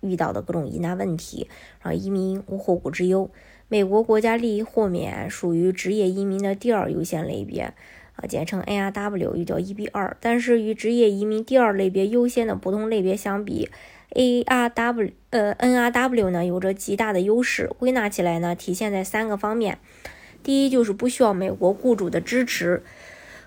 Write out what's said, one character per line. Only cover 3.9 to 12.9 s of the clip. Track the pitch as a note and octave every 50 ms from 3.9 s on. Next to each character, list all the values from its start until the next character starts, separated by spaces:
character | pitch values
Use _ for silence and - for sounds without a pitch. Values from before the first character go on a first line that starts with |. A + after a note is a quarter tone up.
| G3+ A3
国 | A3+ A3+ A3 G#3+
家 | A3 A3+ A3+
利 | A#3 A#3 A3+ G#3
益 | G#3 A3+
豁 | - - A3+ G#3+
免 | F#3+ F3 E3+ D3+ - - - - G3
属 | - - - F3 E3+
于 | E3 F3 F#3
职 | F#3+ - - F#3 G#3
业 | G#3+ G3 F#3
移 | F#3 G3 G3
民 | G3 F#3+ G3
的 | G3+ G3 G3+
第 | G3+ - A#3+ A3
二 | G3+ G3+ F3
优 | - - E3
先 | - - D#3 -
类 | - - G2 -
别， | - - G#2 - - - - - - - - - - _
啊， | - -
简 | - - D3 D#3+
称 | - G3+ F#3
N | - - G3+ G3+ G3
R | G3
W， | G3+ G3+ G3+ G#3 G#3 F3+ - - -
又 | E3+ E3+
叫 | - - E3
E | F#3 G3 G3+
B | G#3 G#3
二。 | - - G3+ F#3+ - - -
但 | - A#3 A#3 B3
是 | A#3 B3 A#3+ A#3
与 | G#3+ G#3+ A3
职 | - - A3
业 | A#3+ A#3+ A#3 G#3
移 | G3 G3 G#3
民 | G#3+ G#3+ A3 A3+
第 | - C4
二 | B3+ A#3+ G#3+
类 | G3 G3 G3
别 | F#3 F#3 F#3+ G3
优 | G#3 A#3 B3 A#3+
先 | B3 - A#3+ A3+
的 | A3 F#3+
不 | F#3+ - F#3
同 | G3 G#3+ A3
类 | A3